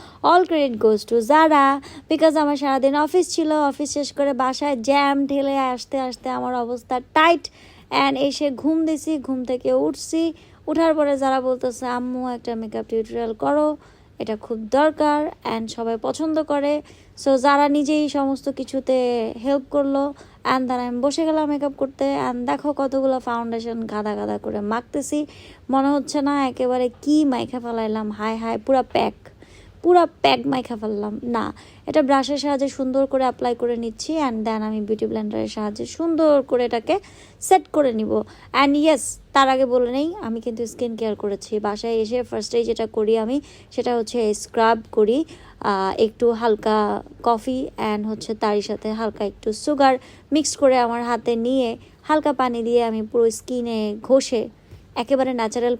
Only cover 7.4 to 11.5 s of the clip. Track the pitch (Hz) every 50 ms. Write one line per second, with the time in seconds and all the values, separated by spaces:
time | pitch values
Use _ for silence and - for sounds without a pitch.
7.4 | - - _ - - - - - - - 262 269 277 277 269 262 277 285 269 -
8.4 | 302 285 254 - - 302 320 330 320 320 311 285 - 320 311 277 240 269 262 254
9.4 | 247 247 254 247 - 262 254 262 285 311 269 - - - 320 320 330 330 311 -
10.4 | - - - - - - 320 320 330 320 302 311 294 285 277 262 269 269 262 262
11.4 | 254 262